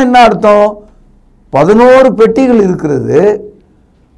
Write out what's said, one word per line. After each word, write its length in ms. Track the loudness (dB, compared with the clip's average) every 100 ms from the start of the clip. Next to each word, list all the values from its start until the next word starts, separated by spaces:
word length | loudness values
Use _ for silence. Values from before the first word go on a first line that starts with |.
| 0
என்ன 120 | 2 2
அர்த்தம்? 400 | 0 0 0 0 -4 -18 _ _ _ _ _ _ -2
பதினோரு 540 | 0 2 4 4 2 0
பெட்டிகள் 460 | -2 0 0 0 -2
இருக்கிறது, 540 | -4 -6 -6 -4 -2 0 -4 -10 -20 _ _ _ _ _